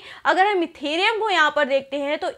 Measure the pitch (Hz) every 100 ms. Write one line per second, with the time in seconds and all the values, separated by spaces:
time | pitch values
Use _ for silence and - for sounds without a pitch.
0 | - - - 320 392 392 330 - 285 320
1 | 403 453 440 359 302 294 285 277 269 285
2 | 285 302 349